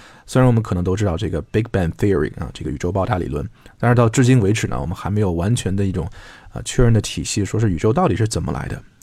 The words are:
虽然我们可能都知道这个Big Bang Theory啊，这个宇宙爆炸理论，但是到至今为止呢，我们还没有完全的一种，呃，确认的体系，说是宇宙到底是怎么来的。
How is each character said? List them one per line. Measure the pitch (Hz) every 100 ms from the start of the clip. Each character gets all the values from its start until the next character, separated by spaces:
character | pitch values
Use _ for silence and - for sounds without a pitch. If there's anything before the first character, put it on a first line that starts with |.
| - - -
虽 | 135
然 | 127
我 |
们 | 117
可 | 107
能 | 92
都 | 90 92
知 | 101
道 | 82
这 | 85
个 | 85
Big | 73 - 113
Bang | 98 82
Theory | - 110 92 76 -
啊， | -
这 | - 76
个 |
宇 | 71
宙 | 87
爆 | 95 92
炸 | 90
理 | -
论， | 71 71 - - -
但 | 117
是 |
到 | 120 117
至 | 113 123
今 | 131
为 | 95
止 | 110 98
呢， | 62
我 | 69
们 | 87
还 | -
没 | 104
有 | 101
完 | 85 92 120
全 | - 98
的 | 101
一 |
种， | 92 - - - - -
呃， | -
确 | - -
认 | 120
的 | 117
体 | - -
系， | 71 - 98
说 | 107
是 | 113
宇 | 85
宙 | 107
到 | 139 180
底 | 92
是 | 110
怎 | 90
么 | 78
来 | 67 -
的。 | - - _